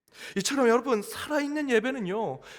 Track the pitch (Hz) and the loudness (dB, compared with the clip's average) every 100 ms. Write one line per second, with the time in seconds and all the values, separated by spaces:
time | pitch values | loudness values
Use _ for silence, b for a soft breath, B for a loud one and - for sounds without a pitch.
0 | _ B B 196 185 277 240 233 247 220 | _ B B -4 -2 4 6 4 4 0
1 | 202 - - 302 285 294 285 226 240 269 | -2 -8 -4 -2 0 -2 2 2 2 -2
2 | 180 208 196 131 B | -4 -2 -4 -6 B